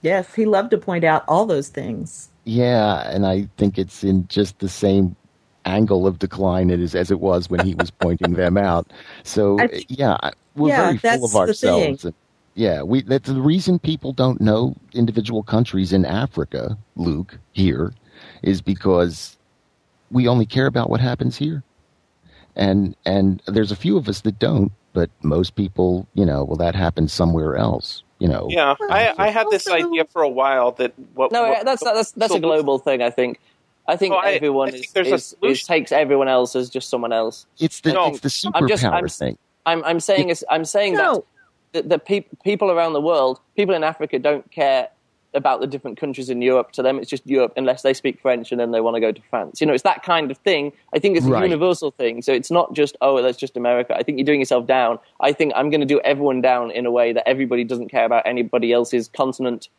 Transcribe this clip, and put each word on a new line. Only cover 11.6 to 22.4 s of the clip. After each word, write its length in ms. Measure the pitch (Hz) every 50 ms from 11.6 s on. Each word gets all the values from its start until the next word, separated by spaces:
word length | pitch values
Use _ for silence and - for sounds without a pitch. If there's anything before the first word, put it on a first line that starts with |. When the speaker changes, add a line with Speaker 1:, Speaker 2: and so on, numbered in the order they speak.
| - - 90
Speaker 2:
ourselves. 320 | 87 - 78 135 - -
And, 80 | 87 80 _ _ _ _ _ _ _ _
yeah, 300 | - 113 104 85 76 69
we, 180 | 82 113 135
that's 260 | 127 101 131 139 - -
the 140 | 135 135
reason 380 | 131 147 160 190 180 - 180 175
people 340 | - 156 160 151 - 131 135
don't 260 | 127 131 131 127 -
know 360 | 107 107 107 110 120 131 131 - _ _ _
individual 500 | 120 120 113 107 117 104 117 117 107 107
countries 480 | - - 107 120 - - 95 95 87 90
in 120 | 95 92
Africa, 720 | 67 80 101 127 139 - - 76 - - 65 60 - 110 104 107 _ _
Luke, 420 | - 87 87 78 73 92 - - - - _
here, 420 | _ - 98 92 69 60 78 90 - - _ _ _ - - - - - -
is 180 | - 98 90
because 760 | - - 101 90 - 98 95 87 87 87 80 76 - - - _ _ _ _ _ _ _ _ _ _ _ _ _ _ _
we 180 | - 123 127 120
only 180 | 123 123 110
care 220 | 104 - 135 135 135
about 220 | 120 123 117 -
what 120 | - 113
happens 340 | 123 127 123 120 131 123 120 -
here. 260 | 139 151 160 147 131 _ _ _ _ _ _ _ _ _ _ _ _ _ _ _